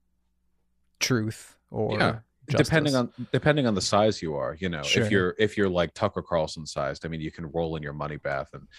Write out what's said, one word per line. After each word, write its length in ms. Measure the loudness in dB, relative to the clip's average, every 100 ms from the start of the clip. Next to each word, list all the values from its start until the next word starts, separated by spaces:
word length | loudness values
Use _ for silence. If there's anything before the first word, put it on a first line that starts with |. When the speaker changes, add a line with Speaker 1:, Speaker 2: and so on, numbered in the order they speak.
| _ _ _ _ _ _ _ _ _ -4
Speaker 1:
truth 600 | 0 0 -2 -6 -14 _ _
or 280 | -4 -2 2
Speaker 2:
Yeah. 200 | 2 0 -10 _ -2
Depending 440 | 2 4 4 4
Speaker 1:
justice. 200 | 2 0 -4
Speaker 2:
on, 80 | -4
depending 340 | 0 2 4 2
on 80 |
the 60 | 2
size 420 | 4 4 4 2
you 140 | -4 -4
are, 180 | -4 -4
you 80 | -4
know, 160 | -4
Speaker 1:
Sure. 180 | 0 2
Speaker 2:
if 80 | 4
you're, 240 | 4 2 2
if 200 | 0 2
you're, 120 | 2
like, 240 | 2 0
Tucker 280 | 0 -4 -2
Carlson 420 | -2 -2 -2 -6
sized, 400 | -10 -6 -4 -4
I 40 | -8
mean, 120 | -6
you 120 | -8
can 140 | -8 -6
roll 280 | -4 -4
in 80 | -4
your 100 | -8
money 260 | -8 -8 -8
bath, 320 | -6 -6 -6
and 140 | -14 -20